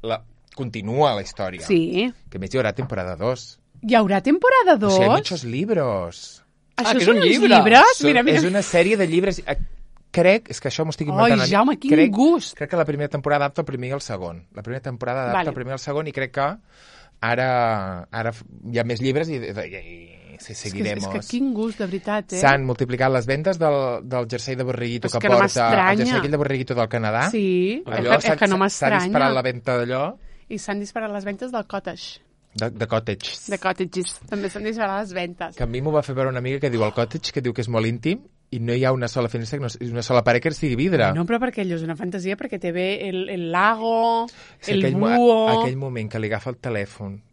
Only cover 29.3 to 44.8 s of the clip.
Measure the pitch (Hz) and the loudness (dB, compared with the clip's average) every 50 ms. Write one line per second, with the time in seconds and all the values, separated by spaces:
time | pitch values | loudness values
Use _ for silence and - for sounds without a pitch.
29.3 | 135 131 123 131 123 123 - - 127 123 120 120 127 131 143 170 247 - - - | 2 2 0 -2 -4 -4 -2 -2 0 0 0 -2 -2 -2 -2 -4 -6 -10 -18 -20
30.3 | - - - - 214 202 - - 202 202 202 196 - 233 220 214 202 202 196 202 | -20 -20 -16 -12 -10 -10 -8 -6 -6 -6 -8 -8 -8 -8 -8 -6 -8 -6 -6 -8
31.3 | 202 196 254 254 247 226 208 _ - 196 - 190 - 175 - - - - _ _ | -8 -8 -10 -8 -6 -8 -8 _ -8 -8 -8 -10 -12 -12 -14 -16 -18 -20 _ _
32.3 | _ _ _ _ _ - 110 120 117 110 117 110 113 110 113 113 104 - - - | _ _ _ _ _ -6 -6 -6 -4 -6 -6 -2 -2 -2 -2 -2 -6 -6 -8 -12
33.3 | - - - - 202 185 - 190 190 - 185 180 - 180 180 - - - - - | -12 -12 -10 -8 -8 -4 -4 -4 -4 -4 -6 -6 -4 -6 -6 -6 -10 -14 -12 -10
34.3 | - 208 202 190 - 208 208 214 220 226 220 196 196 202 214 202 180 185 175 175 | -8 -6 -6 -6 -8 -6 -8 -6 -4 -4 -4 -4 -4 -6 -6 -6 -6 -8 -8 -8
35.3 | 175 - 180 165 175 - 127 117 113 127 135 156 151 151 143 - 135 127 135 131 | -8 -10 -12 -12 -8 -6 -6 -6 -4 -4 -4 0 0 0 0 0 -2 -2 -2 -2
36.3 | 127 127 123 127 135 139 143 139 120 113 110 107 - - 117 113 - 160 - - | -2 -4 -4 -4 -4 -2 -2 -2 0 2 0 0 0 -2 -4 -2 -4 -8 -8 -6
37.3 | - 147 123 123 120 - 117 110 120 113 110 113 117 120 - 151 190 254 - _ | -6 -4 -4 -4 -4 -4 -6 -2 -2 0 0 0 -2 -2 -2 -4 -4 -4 -6 _
38.3 | _ _ _ _ - 123 113 117 117 123 131 131 131 127 123 117 - 135 120 113 | _ _ _ _ -8 -6 -2 -2 0 2 2 2 0 0 -2 -4 -2 -2 -2 -2
39.3 | - 120 117 113 - 143 139 120 - - 120 120 117 120 117 - 127 123 107 123 | -2 -6 -6 -6 -8 -6 -6 -8 -8 -8 -10 -6 -6 -6 -2 2 2 4 4 4
40.3 | 120 120 - 160 156 - - 151 123 117 143 190 180 143 113 107 - 160 175 170 | 2 2 2 -2 -4 -2 -2 -2 0 0 0 2 2 4 4 4 2 0 0 0
41.3 | 233 233 254 247 247 - 202 185 170 165 165 160 165 147 - 180 175 196 175 190 | 0 -2 -2 -2 -4 -4 -4 -4 -4 -4 -6 -6 -8 -6 -8 -8 -6 -6 -4 -6
42.3 | 196 208 - 254 - 190 - 175 170 180 180 190 196 - - 196 185 185 185 196 | -6 -6 -6 -8 -8 -6 -6 -4 -4 -2 -2 -2 -2 -4 -6 -6 -6 -6 -6 -6
43.3 | 202 180 170 165 170 180 190 208 226 220 220 226 226 226 226 233 226 226 226 240 | -6 -6 -6 -2 0 2 2 2 2 2 -2 0 0 2 2 2 2 0 -2 -4
44.3 | - - - - - _ - - 208 196 | -8 -20 -20 -20 -20 _ -6 -2 0 2